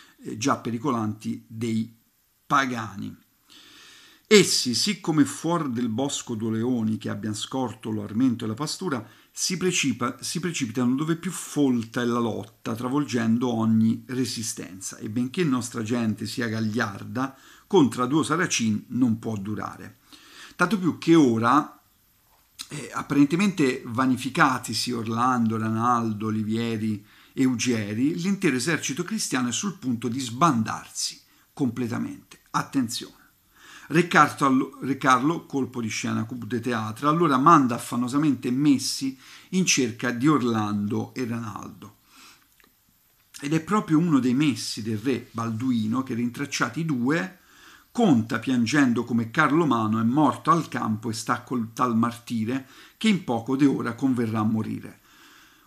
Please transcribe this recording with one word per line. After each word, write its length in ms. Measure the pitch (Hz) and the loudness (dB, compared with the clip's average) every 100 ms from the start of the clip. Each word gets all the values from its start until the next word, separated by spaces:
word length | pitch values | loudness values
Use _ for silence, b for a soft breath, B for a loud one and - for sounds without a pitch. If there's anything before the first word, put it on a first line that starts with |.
| B B | B B
eh, 140 | 208 117 | -12 -4
già 200 | 135 117 | -2 -2
pericolanti 880 | 123 113 139 120 110 104 113 113 - | -4 -4 -2 0 -2 -4 -8 -8 -10
dei 480 | 113 117 113 113 - _ _ _ _ - | -6 -2 -2 -2 -8 _ _ _ _ -2
pagani. 680 | 143 131 120 107 98 107 - _ _ B B B B B B B B - | 0 0 -4 -8 -10 -12 -14 _ _ B B B B B B B B 6
Essi, 460 | 208 135 - 127 117 | 6 8 2 0 0
siccome 500 | 208 196 - 156 135 | -2 -2 2 4 2
fuor 440 | - 160 170 147 | 0 -2 0 -2
del 200 | 117 120 | -2 -2
bosco 460 | 110 139 - - 113 | -2 -2 -4 -6 -4
due 180 | 113 | -2
leoni 440 | 113 120 120 110 110 | -2 0 0 0 -2
che 120 | 113 | -4
abbian 260 | 104 110 107 | -6 -6 -6
scorto 560 | - 135 123 - 117 | -6 -4 -4 -6 -8
lo 120 | 107 | -6
armento 420 | 101 107 131 113 110 | -4 0 2 2 -4
e 20 | |
la 60 | |
pastura, 520 | 110 151 - 185 127 110 B B | -6 -6 -6 -4 -6 -8 B B
si 280 | - - 180 | -6 -4 -2
precipa-, 600 | 185 180 139 110 123 - | 0 0 0 -2 -4 -6
si 180 | - 175 | -8 -6
precipitano 560 | 175 - 120 113 123 135 | -4 -4 -4 0 0 2
dove 220 | 156 165 | 0 -2
più 140 | 185 | -4
folta 680 | 160 - 151 139 123 113 123 | -8 -4 0 2 2 -2 -4
è 40 | 120 | 0
la 140 | 120 | 0
lotta, 540 | 117 98 101 _ - | -2 -4 -10 _ -8
travolgendo 800 | 110 123 143 135 120 113 117 127 | -6 -2 -2 0 0 2 2 2
ogni 500 | 113 110 110 110 113 - | 2 4 4 4 2 -4
resistenza. 880 | 127 117 120 110 - 107 95 - - | -4 -4 -4 -8 -8 -12 -14 -14 -10
E 120 | 113 | -6
benché 340 | 113 120 190 | -4 -4 -2
nostra 400 | 165 127 110 120 | 0 0 -4 -6
gente 420 | 107 123 113 101 107 | -4 -2 -2 -2 -6
sia 220 | - 117 | -4 -4
gagliarda, 920 | 110 110 113 110 104 107 113 135 B B B - | -2 -2 -2 -4 -6 -8 -6 -6 B B B 2
contra 380 | 196 123 113 123 | 6 6 2 0
due 180 | 151 | 0
saracin 600 | 139 160 170 - 113 104 - | 0 0 0 0 0 -2 -2
non 320 | 123 127 113 | 0 2 2
può 180 | 113 110 | -4 -6
durare. 600 | 101 101 87 82 98 - B B B B B - | -6 -8 -8 -12 -18 -20 B B B B B -2
Tanto 160 | 175 214 | 0 2
più 220 | 175 113 | 0 0
che 160 | - 165 | 6 8
ora, 640 | 131 113 117 143 156 - _ _ _ _ _ _ _ - - | 8 6 4 4 2 -8 _ _ _ _ _ _ _ -18 -14
eh, 220 | 147 113 | -14 -10
apparentemente 880 | 110 - 143 143 170 202 - 131 - | -10 0 2 4 4 2 2 0 0
vanificatisi 1080 | 127 113 131 117 127 170 147 123 - 110 123 | -4 0 0 0 0 2 2 2 -4 -6 -4
Orlando, 640 | 117 110 113 127 123 113 110 | -4 -4 0 2 2 2 0
Ranaldo, 720 | 110 113 120 120 113 104 110 | -2 0 2 2 0 -4 -2
Olivieri 760 | 107 107 110 117 113 110 101 b b b | -2 -2 -2 -2 -2 -2 -4 b b b
e 120 | - 131 | 0 0
Ugeri, 680 | 117 127 113 104 107 143 | 2 0 -2 -2 -2 0
l'intero 420 | 175 180 196 175 127 | 0 -2 0 0 0
esercito 480 | 131 156 - 135 | 0 -2 -2 -6
cristiano 460 | 170 214 - 131 123 | -6 -6 -4 -2 -2
è 20 | |
sul 280 | 117 101 - | -2 -6 -4
punto 280 | 127 113 127 | -4 -2 -4
di 120 | 127 | -4
sbandarsi 1000 | 123 120 165 117 107 82 - - - - b b b | -6 0 2 2 0 -4 -10 -8 -8 -10 b b b
completamente. 880 | - 131 120 117 117 117 - - - _ | -4 -2 -2 -4 -4 -6 -10 -18 -20 _
Attenzione. 640 | 143 139 143 113 - - - _ _ _ B B B B | -6 -2 -2 -2 -6 -12 -18 _ _ _ B B B B
Re 200 | 151 175 | 0 4
Carlo, 720 | 175 151 - 139 131 160 - | 4 4 2 2 2 0 -4
Re 160 | 131 135 | -6 0
Carlo, 500 | 139 127 143 170 - | 2 4 2 -2 -4
colpo 340 | 139 117 120 | -4 -4 -4
di 60 | 113 | -6
scena, 380 | - 117 110 110 | -4 -2 -2 -4
coup 200 | 127 110 | -8 -6
de 140 | 120 | -4
théâtre, 480 | 120 117 110 110 147 | -2 -4 -4 -2 0
allora 320 | 160 170 131 | 4 4 6
manda 340 | 151 165 127 | 8 8 6
affannosamente 800 | 117 - 120 123 143 156 117 120 | 0 -4 -4 -2 2 2 0 -2
messi 640 | 127 147 127 - - 135 131 B B B | 2 4 4 0 -4 -6 -8 B B B
in 160 | 185 170 | 0 2
cerca 460 | - 120 110 123 | 2 0 -2 -4
di 160 | 120 143 | 2 4
Orlando 840 | 143 120 110 104 104 104 110 110 - | 4 2 0 0 -2 -2 -2 -4 -6
e 100 | 120 | -6
Ranaldo. 720 | 117 113 95 95 - 101 - B B B B B _ _ _ _ _ _ _ _ - | -6 -8 -12 -14 -16 -20 -20 B B B B B _ _ _ _ _ _ _ _ -12
Ed 120 | 143 | -4
è 100 | 160 | -2
proprio 360 | 160 214 - 156 | 0 -2 2 2
uno 220 | 175 139 | 4 4
dei 160 | 123 127 | 4 2
messi 480 | 151 113 - - | 2 0 -6 -6
del 160 | 113 107 | -6 -4
re 280 | 127 120 113 | -2 -4 -4
Balduino 720 | 113 113 110 131 120 107 123 | -6 -6 -2 0 0 0 -2
che, 100 | 131 | -2
rintracciati 680 | 117 120 131 139 - 120 123 | -4 -4 -4 -6 -4 -4 -2
i 40 | 165 | -2
due, 540 | 123 123 165 185 B B B B B B | 0 0 0 -2 B B B B B B
conta 480 | - 220 117 110 120 | 2 4 4 2 -2
piangendo 640 | 135 127 113 151 131 117 | 0 0 2 4 4 2
come 280 | 117 117 113 | 0 -2 0
Carlomano 680 | 165 151 151 160 117 107 113 | 0 2 4 2 2 2 2
è 40 | |
morto 460 | 113 139 139 113 151 | 2 4 4 2 2
al 200 | 165 - | 0 0
campo 400 | 120 117 107 117 | -4 -4 -4 -4
e 40 | |
sta 280 | 110 - 117 | -6 -4 -6
col 320 | - 123 110 | -4 -6 -6
tal 240 | 113 127 113 | -2 0 2
martire 720 | 117 117 - 117 110 131 B B B - | 2 -2 -6 -4 -2 -4 B B B 0
che 140 | 220 | 2
in 160 | 190 - | 2 0
poco 320 | 117 117 135 | -2 0 4
de 80 | 143 | 4
ora 280 | 113 120 | 4 -2
converrà 460 | 113 135 120 113 110 | 0 0 2 0 0
a 40 | |
morire. 560 | 110 110 107 110 101 - b b b b b b | 0 0 -2 -8 -12 -20 b b b b b b